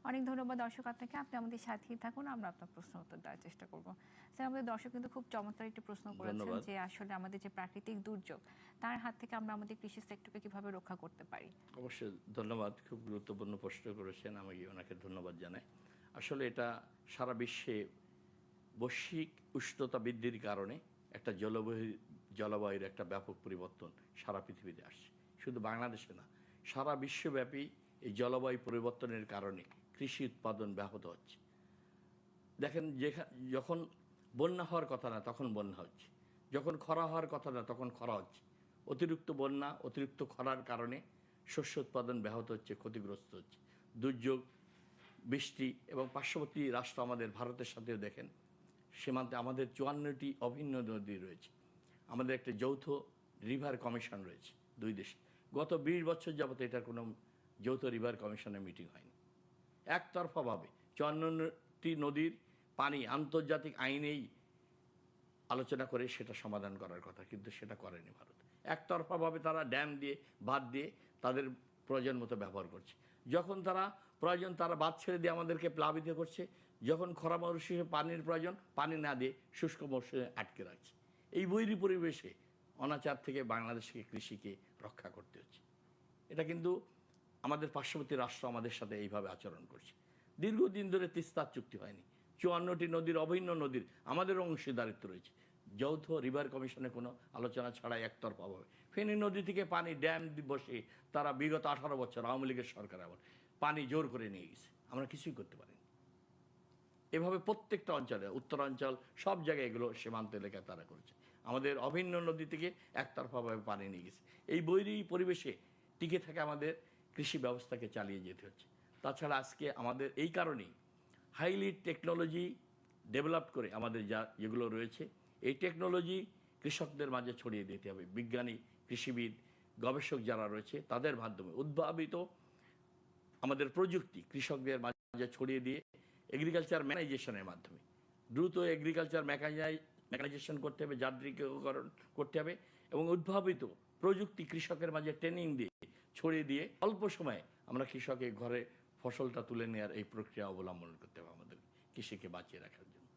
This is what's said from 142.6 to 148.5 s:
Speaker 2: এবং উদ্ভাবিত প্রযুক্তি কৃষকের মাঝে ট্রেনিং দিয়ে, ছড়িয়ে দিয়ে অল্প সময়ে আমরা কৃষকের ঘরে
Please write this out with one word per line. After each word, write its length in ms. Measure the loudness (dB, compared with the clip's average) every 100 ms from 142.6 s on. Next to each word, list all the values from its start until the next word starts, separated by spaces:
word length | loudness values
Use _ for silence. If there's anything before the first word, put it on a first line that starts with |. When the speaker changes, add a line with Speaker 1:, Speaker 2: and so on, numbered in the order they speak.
| -12 -20 -2
Speaker 2:
এবং 180 | 2 6
উদ্ভাবিত 560 | 6 6 4 4 2 -2 -8 -20 4
প্রযুক্তি 440 | 6 6 2 -4
কৃষকের 480 | -4 -2 0 0 2
মাঝে 200 | 2 0
ট্রেনিং 440 | 0 0 2 0 2
দিয়ে, 120 | 0 _ -18 -18 -20
ছড়িয়ে 300 | 0 4 4
দিয়ে 240 | 4 0 0 2
অল্প 280 | 2 4 0
সময়ে 340 | 2 -2 -2 -8 -20 -4
আমরা 180 | 0
কৃষকের 500 | 0 -2 -2 0 -2
ঘরে 300 | -2 0